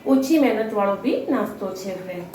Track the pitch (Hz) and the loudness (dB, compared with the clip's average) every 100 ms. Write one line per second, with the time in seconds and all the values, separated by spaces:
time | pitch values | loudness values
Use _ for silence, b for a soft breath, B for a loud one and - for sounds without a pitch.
0 | 269 269 - 320 254 220 214 208 196 196 | 2 2 4 4 4 2 0 0 0 0
1 | 262 508 415 247 208 - 190 190 196 185 | 0 -2 0 -2 -2 -4 -8 -6 -8 -8
2 | 185 175 170 | -8 -10 -10